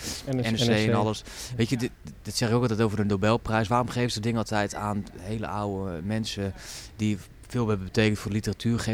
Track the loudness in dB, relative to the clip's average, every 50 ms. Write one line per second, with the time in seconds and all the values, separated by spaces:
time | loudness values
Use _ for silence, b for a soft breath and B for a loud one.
0 | B B B B B -4 -2 0 0 0 2 2 4 4 4 4 4 4 4 2
1 | 2 0 0 -2 -8 B B B B B 0 0 0 2 2 0 0 -4 -4 -8
2 | -18 -18 -18 -14 -12 -8 -2 0 2 4 4 4 4 2 2 2 2 2 2 2
3 | 2 2 4 4 4 4 4 2 2 0 0 2 2 4 2 2 2 2 0 0
4 | 0 0 0 -2 -2 0 0 0 -2 0 0 0 0 0 -2 -4 -4 -2 -2 -2
5 | -4 -6 -10 -12 -8 -6 -6 -4 -4 -4 -4 -4 -2 -2 -2 -4 -4 -4 -6 -6
6 | -4 -2 -2 -2 -2 -4 -4 -4 -4 -4 -4 B B B B B B B B -2
7 | 0 0 0 -2 -4 -14 -20 -20 -18 -6 -2 -2 2 2 0 0 -2 -2 2 4
8 | 4 4 4 2 -2 -2 -2 -2 0 -2 -4 0 0 0 0 2 0 0